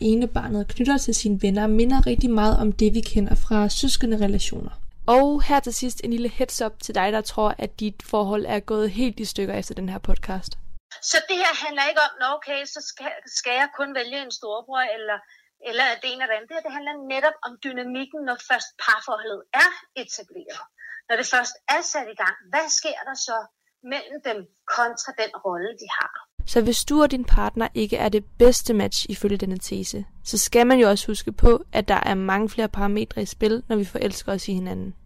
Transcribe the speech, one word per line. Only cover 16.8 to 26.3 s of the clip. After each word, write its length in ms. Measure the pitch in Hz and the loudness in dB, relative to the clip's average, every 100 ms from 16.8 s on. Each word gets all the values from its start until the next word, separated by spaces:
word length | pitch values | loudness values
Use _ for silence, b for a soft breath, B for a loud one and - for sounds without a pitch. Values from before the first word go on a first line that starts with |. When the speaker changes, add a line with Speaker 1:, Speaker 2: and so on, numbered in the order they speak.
| 285 294 269 | -10 -10 -8
Speaker 2:
netop 240 | 269 302 302 247 | -2 -2 -2 -10
om 60 | 240 | -12
dynamikken, 560 | 277 254 247 254 269 311 269 | -10 -10 -8 -10 -10 -8 -8
når 80 | 240 - | -8 -4
først 200 | 247 - - - | -4 -6 -4 -2
parforholdet 560 | 214 262 214 220 202 - 262 | 0 -2 -8 -8 -12 -4 0
er 80 | 349 349 - 254 | 0 0 -14 -14
etableret. 600 | - - 202 - - - - B B B - | -12 -14 -14 -18 -16 -18 -20 B B B -4
Når 80 | 226 | -4
det 80 | 254 254 | 0 -2
først 200 | 240 - - 302 | -2 -6 -2 -2
er 60 | 339 | -2
sat 160 | 302 220 | -6 -8
i 40 | 214 | -4
gang, 120 | 185 - 180 | -4 -6 _
hvad 160 | 277 320 - | -2 -2 -2
sker 200 | 311 - 262 | -4 -8 -10
der 80 | 262 - | -8 -6
så 100 | 226 214 _ _ _ 247 | -6 -8 _ _ _ -10
mellem 260 | 277 220 285 262 | -10 -10 -10 -8
dem 80 | 214 180 _ - 240 | -8 -10 _ -4 -2
kontra 340 | 233 233 - - | -2 -4 -10 -6
den 100 | 220 - 190 | -6 -6 -8
rolle, 260 | 175 196 233 | -6 -8 -12
de 60 | 202 - | -10 -8
har? 140 | - - - | -8 -12 -12